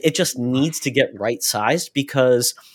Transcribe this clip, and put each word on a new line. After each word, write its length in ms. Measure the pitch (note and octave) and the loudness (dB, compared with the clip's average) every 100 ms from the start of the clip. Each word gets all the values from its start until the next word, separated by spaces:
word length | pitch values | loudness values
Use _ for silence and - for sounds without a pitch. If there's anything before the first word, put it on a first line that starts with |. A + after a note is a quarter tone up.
it 100 | D#3 | 2
just 240 | D#3 F3 - | 0 -2 -2
needs 400 | A#2+ C3 D#3 - | 0 2 0 -2
to 120 | C3+ | -2
get 180 | C3+ - G2 | 0 0 -2
right-sized 720 | G#2+ A2+ - G#2+ A2 E3 - | -4 -2 -2 0 0 0 -2
because 640 | C#3 C#3 C#3 B2+ B2 A#2+ - - | -6 -2 2 4 4 2 -4 -12